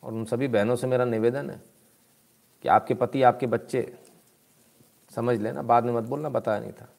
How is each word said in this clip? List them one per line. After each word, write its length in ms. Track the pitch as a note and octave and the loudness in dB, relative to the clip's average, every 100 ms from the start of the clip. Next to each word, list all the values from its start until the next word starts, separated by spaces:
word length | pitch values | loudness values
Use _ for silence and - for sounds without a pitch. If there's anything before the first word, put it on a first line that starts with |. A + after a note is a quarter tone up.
और 100 | C3 | -10
उन 120 | A2+ A2+ | -10 -6
सभी 220 | A#2 C3+ | -4 0
बहनों 280 | A2+ G#2 B2 | 2 2 0
से 120 | B2+ | 0
मेरा 180 | B2+ B2 | 0 2
निवेदन 440 | A2+ A2+ C3 C#3+ | 2 0 0 -6
है 120 | - - _ _ _ _ _ _ _ _ _ | -12 -18 _ _ _ _ _ _ _ _ _
कि 80 | - | 2
आपके 240 | G#2+ - | 2 4
पति, 300 | A2+ A#2+ C#3 | -2 -2 4
आपके 240 | B2+ A#2 B2+ | 4 4 0
बच्चे, 500 | A2+ - C3+ A2+ - - _ _ _ _ _ _ _ _ _ _ - | -2 -2 -4 -4 -10 -20 _ _ _ _ _ _ _ _ _ _ -6
समझ 260 | A#2 A#2+ | -2 0
लेना, 200 | G#2 C3+ | -2 -6
बाद 220 | B2+ A#2+ | 2 2
में 100 | A#2+ | 4
मत 100 | A#2 | -2
बोलना, 260 | A2+ C#3 D3+ | -4 -6 -4
बताया 300 | B2 A2 G#2 | -4 -2 -4
नहीं 120 | A2 | -4
था। 180 | - - | -14 -20